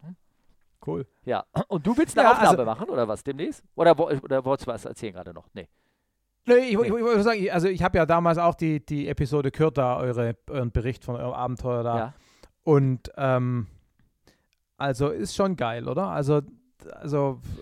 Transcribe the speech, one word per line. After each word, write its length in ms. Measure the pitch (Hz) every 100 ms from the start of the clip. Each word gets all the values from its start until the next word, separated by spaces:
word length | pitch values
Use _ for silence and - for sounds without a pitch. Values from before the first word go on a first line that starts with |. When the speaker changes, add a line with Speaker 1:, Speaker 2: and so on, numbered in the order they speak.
Speaker 1:
Hm? 140 | 151 180 _ _ _ _ _ _
Speaker 2:
Cool. 220 | - 165 - _
Speaker 1:
Ja. 200 | - 110 - - -
Und 180 | 190 143
du 100 | 240
willst 220 | 330 240
eine 80 | 233
Speaker 2:
Ja, 60 |
Speaker 1:
Aufnahme 180 | 247 190
Speaker 2:
also 140 | 139
Speaker 1:
machen, 240 | 113 113 208
oder 160 | 131 113
was, 160 | 104
demnächst? 400 | - 139 185 - _ -
Oder 200 | 165 151
wo-, 140 | 160
oder 340 | 143 - 135
wolltest 220 | 131 135 -
du 60 |
was 120 | 113
erzählen 280 | 101 117 113
gerade 180 | 90 90
noch? 140 | 82 -
Nee. 140 | - 82 _ _ _ _ _ _ _ -
Speaker 2:
Nee, 80 | 247
ich, 200 | 262 208
Speaker 1:
Nee. 40 | 226
Speaker 2:
ich, 60 |
ich 80 | 226
wollte 180 | 233 220
sagen, 160 | 208 226
ich, 120 | 190
also 160 | 175 180
ich 140 | 185
hab 100 | 180
ja 120 | 185 156
damals 320 | 165 170 165
auch 180 | 170 -
die, 280 | 160 151
die 220 | - 147 143
Episode 440 | 143 139 147 135
gehört 260 | - 160 147
da, 180 | 127 123
eure, 380 | 127 120 117 117 -
euren 220 | 147 120
Bericht 320 | 117 117 123
von 100 | -
eurem 180 | 120 123
Abenteuer 520 | 127 123 123 127 123
da. 120 | 120 117
Speaker 1:
Ja. 180 | 113 - _ _ - _
Speaker 2:
Und, 500 | - 147 135 127 - -
ähm, 520 | 135 127 123 123 107 - _ _ _ _ _ _ _ _ _ -
also 340 | 139 120 143
ist 260 | 156 202 -
schon 180 | 196 180
geil, 300 | 120 117 131
oder? 200 | 131 190
Also, 340 | 160 139 147 143 - _ _ -
also, 460 | - - 143 139 127 - -